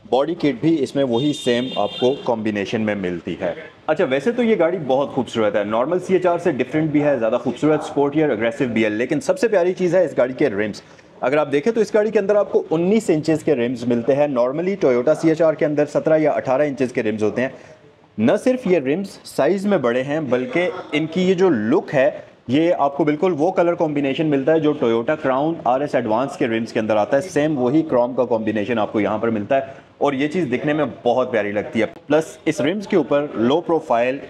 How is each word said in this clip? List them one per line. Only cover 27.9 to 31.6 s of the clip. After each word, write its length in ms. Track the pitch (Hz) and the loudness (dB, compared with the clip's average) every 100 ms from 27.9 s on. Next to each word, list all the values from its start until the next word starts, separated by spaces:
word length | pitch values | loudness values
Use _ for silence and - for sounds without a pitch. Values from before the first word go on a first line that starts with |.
| 127 120 | 0 0
का 100 | 127 120 | 0 0
combination 540 | 113 107 107 104 117 | 0 0 -2 -2 -2
आपको 200 | 101 110 | 0 0
यहाँ 200 | 98 107 | 0 0
पर 100 | 117 | -2
मिलता 260 | 107 101 135 | -2 0 -2
है 200 | - - - - | -2 -14 -20 -2
और 140 | 139 135 | -2 0
ये 120 | 147 | -2
चीज़ 200 | 185 147 | -2 -2
दिखने 240 | 123 151 | -2 -2
में 160 | 151 135 - | -2 -4 -2
बहुत 280 | 120 120 127 | 0 0 0
प्यारी 200 | 113 104 | -2 -2
लगती 280 | 101 | -4